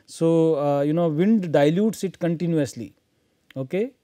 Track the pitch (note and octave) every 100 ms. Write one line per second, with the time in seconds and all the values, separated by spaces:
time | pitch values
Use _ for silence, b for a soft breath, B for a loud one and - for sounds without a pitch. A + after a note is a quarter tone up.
0 | - - E3 E3 D#3+ D3 C#3+ C#3+ D3 D#3+
1 | E3+ D3+ G3 A3+ F3+ C#3+ D3 E3+ G#3+ -
2 | F#3+ - E3+ D3+ E3+ E3 B2 A#2+ G#2 -
3 | _ _ _ _ _ C3 C3 F#3 B3+ -